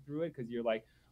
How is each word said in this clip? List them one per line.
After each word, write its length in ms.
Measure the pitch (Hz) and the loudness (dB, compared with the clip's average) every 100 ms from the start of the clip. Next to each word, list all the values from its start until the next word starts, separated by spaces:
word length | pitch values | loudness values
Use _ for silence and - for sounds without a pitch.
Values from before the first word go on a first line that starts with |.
| 135 | -8
through 160 | 147 | -2
it, 140 | 170 143 | -2 -4
'cause 100 | 113 | -4
you're 160 | 117 | 0
like, 220 | 117 113 - _ _ | 2 2 0 _ _